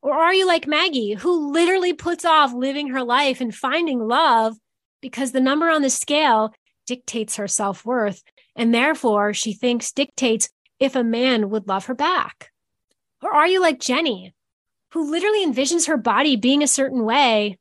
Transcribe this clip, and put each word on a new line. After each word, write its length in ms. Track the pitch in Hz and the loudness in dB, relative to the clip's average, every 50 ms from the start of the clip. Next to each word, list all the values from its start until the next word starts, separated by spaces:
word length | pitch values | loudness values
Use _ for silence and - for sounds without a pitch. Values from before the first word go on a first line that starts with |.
Or 120 | - 277 285 | -2 0 0
are 200 | 294 330 339 381 | 2 2 4 4
you 120 | 381 381 | 2 2
like 220 | 370 339 330 339 | 2 2 0 0
Maggie, 460 | 269 302 302 349 381 302 254 220 202 208 | -2 0 0 0 0 0 -2 -2 -2 -4
who 380 | 196 233 339 359 330 294 285 | -4 -2 0 0 0 -2 0
literally 420 | 285 330 339 339 381 381 359 359 349 | 0 2 2 2 2 0 0 -2 -2
puts 320 | - - 339 349 330 - | -4 -4 -6 -6 -2 0
off 280 | 339 320 311 294 262 240 | 2 4 4 4 2 0
living 360 | 240 254 269 277 285 294 269 | -4 -4 -4 -4 -4 -6 -4
her 140 | 254 269 254 | -4 -6 -2
life 360 | 233 240 262 294 277 254 - | 0 0 2 2 0 0 -2
and 160 | 254 226 214 | -4 -8 -6
finding 440 | - - 262 269 330 349 320 269 247 | -6 -4 -2 -2 0 -2 -2 -2 -2
love 580 | 220 220 240 285 330 302 240 226 220 226 226 220 _ _ _ _ _ _ _ _ | -2 0 0 2 4 4 4 4 2 0 -4 _ _ _ _ _ _ _ _ _
because 320 | - 262 - 233 269 247 220 | -16 -12 -8 -6 -6 -2 0
the 80 | 262 | 0
number 280 | 254 262 277 311 339 330 | 2 2 2 2 2 2
on 120 | 320 311 | 2 2
the 80 | 277 269 | 2 0
scale 640 | - - - - 294 294 311 285 233 214 214 220 _ _ _ _ _ _ _ | -2 -2 -2 0 0 2 4 4 4 2 2 -2 _ _ _ _ _ _ _
dictates 480 | - 247 254 _ - - 240 214 220 - | -10 -10 -10 _ -10 -8 -8 -6 -6 -6
her 120 | - 202 | -6 -6
self-worth, 760 | 190 - - 214 202 190 - - 220 254 247 214 208 190 - _ _ _ _ _ _ _ | -4 -2 -2 -2 -2 -4 -6 -6 -4 -2 -2 -2 -2 -4 -8 _ _ _ _ _ _ _
and 180 | - 240 233 233 | -2 0 2 2
therefore 600 | 233 254 302 320 - - 247 208 208 202 208 208 | 4 2 2 0 0 0 2 2 2 2 0 -2
she 180 | - - 226 | -4 -6 -6
thinks 400 | 196 - - 247 240 233 - - | -6 -2 -2 -2 -2 -2 -4 -6
dictates 580 | - - 285 277 _ - 262 240 226 226 - - _ _ _ _ _ _ | -2 -2 -4 -2 _ -2 0 0 0 0 -2 -6 _ _ _ _ _ _
if 160 | 269 277 269 | -2 0 0
a 80 | 269 247 | 0 0
man 460 | 226 226 233 247 262 254 226 208 196 | 0 0 0 0 2 2 0 0 0
would 180 | 208 220 196 | -2 -4 -4
love 180 | 196 190 196 185 | -2 -4 -4 -4
her 80 | - 254 | -6 -4
back? 580 | 247 285 330 370 381 - - - _ - _ _ _ _ _ _ _ _ _ _ _ _ _ _ _ | -2 -2 0 0 -2 -4 -6 -10 _ -20 _ _ _ _ _ _ _ _ _ _ _ _ _ _ _
Or 120 | - 302 311 | -8 0 2
are 140 | 294 302 | 2 4
you 140 | 349 370 381 | 4 4 4
like 180 | 370 330 294 254 | 4 2 2 0
Jenny, 540 | - - 247 285 339 302 220 185 180 185 _ _ _ _ _ _ _ _ _ _ _ _ | -2 -2 -2 0 0 -2 -4 -6 -10 -20 _ _ _ _ _ _ _ _ _ _ _ _
who 180 | - 330 311 285 | -6 -4 -4 -2
literally 360 | 311 349 294 415 427 427 381 | -2 -2 0 0 0 2 0
envisions 420 | 320 240 247 277 269 339 339 320 | 0 0 0 -2 0 0 -2 0
her 100 | - 320 | 0 -2
body 380 | 262 208 240 208 226 285 311 269 | 0 0 0 2 2 2 2 2
being 280 | 214 196 247 277 285 294 | 2 2 2 2 2 2
a 40 | |
certain 360 | 269 - - 269 269 262 254 220 | 0 0 0 -2 -2 -2 -2 -2
way 540 | 214 233 285 285 240 226 214 208 208 190 _ | 0 2 2 2 4 2 2 0 -2 -6 _